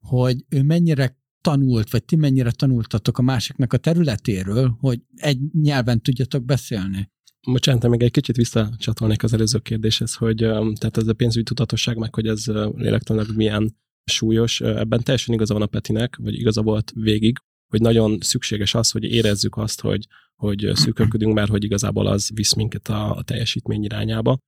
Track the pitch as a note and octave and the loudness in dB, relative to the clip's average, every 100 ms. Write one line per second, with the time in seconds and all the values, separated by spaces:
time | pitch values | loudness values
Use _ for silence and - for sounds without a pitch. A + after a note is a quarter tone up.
0 | - B2+ B2+ B2+ - C#3+ C#3 E3+ E3+ C#3+ | -2 0 2 0 -2 0 2 4 2 2
1 | C3 _ _ _ - C#3+ C3+ A#2 G#2+ A#2+ | 0 _ _ _ 0 2 2 2 0 -2
2 | - E3 D3 C3 A#2+ - C#3 B2 A2 A2 | 0 2 4 2 0 0 0 0 0 -2
3 | - A#2 B2+ C3 - - B2+ A#2+ - E3+ | -2 0 0 0 -4 -4 0 0 2 2
4 | E3 G2+ - G2 F#2 G#2+ C3 A#2 C3+ A#2+ | 2 0 -2 -2 -2 0 0 0 -2 -2
5 | _ - D3+ C3 C#3+ D#3+ D3 C#3 A#2+ A#2 | _ -6 -2 -2 -2 0 2 2 0 0
6 | - B2+ C3 C#3+ A#2+ C3 - A2+ F#2+ F#2+ | 0 -2 -2 -4 -2 -2 -2 -6 -4 -6
7 | G2 _ _ _ - B2+ - B2 A#2+ A#2+ | -8 _ _ _ -2 0 2 4 4 4
8 | A#2+ D3+ - A#2+ A#2 - A2 A2+ - G#2+ | 4 2 0 0 2 0 -2 -4 -6 -2
9 | A2 G#2+ A#2+ A2+ A2 G#2+ - A2 A2 - | 0 0 2 2 2 0 -2 -2 0 -2
10 | A2+ - A2+ A2 A2+ G#2+ A2 A2 A2+ - | -4 -2 -2 0 0 0 -2 -2 -2 -2
11 | A2+ A2 A#2+ A2+ A2+ A#2 A2+ A2+ - A2+ | 0 2 2 0 -2 -2 -2 -2 -2 -4
12 | A2 - A2 A2 A2 G#2+ G#2+ A2 A2+ G#2+ | -4 -2 -2 -2 -2 -2 -2 -2 0 0
13 | - A2 G#2+ A2 G#2+ G#2+ A2 - _ _ | 0 -2 0 0 0 2 -2 -4 _ _
14 | - - A2 A2 A#2 - A#2+ A2 A2+ A#2+ | -6 -2 2 2 2 0 -2 -2 0 0
15 | A#2+ B2+ - A2+ G#2+ G#2 G#2 G2+ - A2 | 2 0 0 0 0 0 0 -4 -2 -2
16 | A#2+ - A2 - A#2 A2 A2 G#2+ - - | -2 -4 -6 0 0 2 2 0 -2 -2
17 | A2 G#2+ A2 B2+ _ _ _ G#2+ A#2 A2+ | 0 4 2 2 _ _ _ 2 4 6
18 | A2 G#2+ - B2+ - G#2 G2 A#2 A2+ A2 | 4 0 -2 -4 -4 -4 -2 0 0 -2
19 | G#2+ A#2 A2 G2+ G#2+ G#2+ G#2+ - G#2+ G2+ | 0 2 2 2 -2 -4 -6 -4 -4 -4
20 | G#2+ _ _ _ G#2 G2+ G2+ G2 - A2 | -6 _ _ _ -4 -2 -2 2 0 2
21 | G#2+ A2 G#2+ G#2+ G#2 G#2+ G#2 G2+ G2+ G#2 | 0 2 0 2 2 0 0 -2 0 0
22 | G2+ G2+ - G#2+ G#2 - G#2+ G#2 - G#2+ | 0 0 -2 -4 -2 0 -2 -6 -6 -6
23 | G#2 F#2 - A2 A2+ - - G#2+ G#2 G#2+ | -4 -6 -6 -4 -4 -6 -6 -6 -4 -4
24 | G#2+ A2 A#2 C3 | -4 -2 0 -2